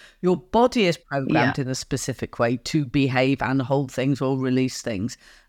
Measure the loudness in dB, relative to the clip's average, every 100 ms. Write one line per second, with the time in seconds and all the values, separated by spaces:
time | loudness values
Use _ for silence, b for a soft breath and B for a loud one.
0 | B B -2 -2 0 2 4 4 2 0
1 | -4 -4 0 2 2 0 -4 -6 -6 -6
2 | -4 -6 -6 -2 0 0 -2 -2 0 0
3 | 2 2 2 0 0 0 0 0 0 -2
4 | 0 0 0 0 0 0 0 -4 -6 -4
5 | -6 -8 b b